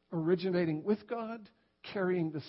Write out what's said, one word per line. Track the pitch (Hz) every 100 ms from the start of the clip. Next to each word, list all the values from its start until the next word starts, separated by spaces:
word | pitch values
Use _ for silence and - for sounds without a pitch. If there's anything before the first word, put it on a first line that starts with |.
| _
originating | 170 160 180 185 180 170 156
with | 185 208 -
God, | 233 220 233 202 _ _ _ -
carrying | 202 180 185 160
the | 151